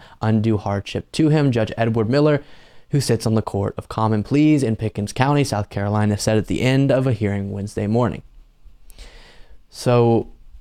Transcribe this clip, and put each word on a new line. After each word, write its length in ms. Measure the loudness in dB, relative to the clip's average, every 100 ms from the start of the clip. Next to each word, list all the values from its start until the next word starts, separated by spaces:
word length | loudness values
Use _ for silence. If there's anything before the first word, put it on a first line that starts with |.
| -20 -4
undue 380 | 0 2 2 0
hardship 520 | -2 -4 -4 -10 -8
to 180 | 0 2
him," 200 | 4 2
Judge 220 | 0 -2 -2
Edward 320 | 0 0 0
Miller, 320 | 2 2 0 -4 -20 -20 -20 -4
who 100 | -2
sits 260 | 0 0 2
on 100 | 0
the 40 |
Court 340 | 0 -4 -4 -6
of 100 | -10
Common 340 | -2 0 0
Pleas 400 | 0 2 4 4
in 140 | 2 -2
Pickens 380 | -4 -4 -6
County, 300 | 0 2 2
South 260 | 0 -2 -4
Carolina, 480 | -4 -2 0 0 0
said 180 | 0 0
at 100 | 0
the 140 | -2
end 320 | 0 2 2
of 140 | 2 0
a 80 |
hearing 380 | -2 -2 -2 -6
Wednesday 340 | -8 -8 -4 -2
morning. 340 | 0 0 -2 -14 -20 -20 _ -20 -20 -20 -20 -20 -20 -20 -20 -20 -20 -20
So 580 | -6 2 4 4 2 0 -14 -20 -20